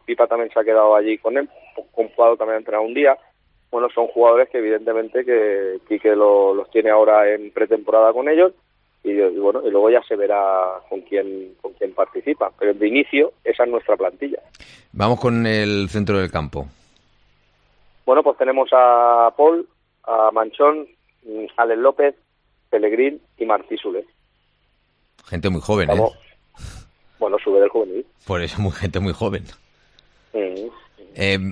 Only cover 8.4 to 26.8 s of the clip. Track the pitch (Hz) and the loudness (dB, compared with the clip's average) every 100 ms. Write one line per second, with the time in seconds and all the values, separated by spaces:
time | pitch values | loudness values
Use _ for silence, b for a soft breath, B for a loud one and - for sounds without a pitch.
8.4 | 185 - _ _ _ _ 101 101 95 87 | 2 0 _ _ _ _ -6 0 0 0
9.4 | 101 123 117 101 110 120 - 107 101 101 | -2 -2 -2 2 4 2 0 -4 -2 0
10.4 | 98 95 92 92 - 95 - 98 98 95 | 0 0 -2 -6 -12 -14 -6 -6 -6 -10
11.4 | 92 92 98 92 95 92 95 95 - 151 | -16 _ -18 -10 -10 -4 -6 -4 -8 -6
12.4 | 98 - 104 101 107 131 143 139 147 - | -6 -4 -4 -2 -2 -2 -2 0 -2 -2
13.4 | 117 113 120 117 - 101 90 90 143 - | -6 -2 -2 -2 -4 -2 -4 -6 -10 -10
14.4 | _ _ b b b - 104 120 123 117 | _ _ b b b -4 -2 0 -2 0
15.4 | 113 110 104 101 95 107 101 101 90 85 | 0 0 0 -2 -2 -4 -2 -2 -2 -6
16.4 | 73 73 69 _ _ _ _ _ _ _ | -6 -10 -14 _ _ _ _ _ _ _
17.4 | _ _ _ _ _ _ - 139 147 - | _ _ _ _ _ _ 2 2 2 0
18.4 | 131 131 127 131 123 120 120 120 117 - | 0 0 2 4 6 6 4 4 2 4
19.4 | 151 170 - _ _ _ - 113 110 110 | 2 2 -6 _ _ _ -6 0 2 0
20.4 | 110 - 147 156 139 _ _ _ 113 107 | -4 2 0 0 -10 _ _ _ -14 -12
21.4 | 107 - 117 113 131 135 143 - _ _ | -10 -2 0 2 0 2 -2 -2 _ _
22.4 | _ _ _ 110 104 113 139 151 _ _ | _ _ _ -2 0 0 -2 -4 _ _
23.4 | 113 104 - 110 104 92 85 _ _ _ | -4 -4 -4 -10 -8 -8 -10 _ _ _
24.4 | _ _ _ _ _ _ _ _ _ 110 | _ _ _ _ _ _ _ _ _ -6
25.4 | 98 87 - 104 87 101 110 - _ _ | -4 -4 -2 0 0 0 0 -4 _ _
26.4 | _ - B B | _ -20 B B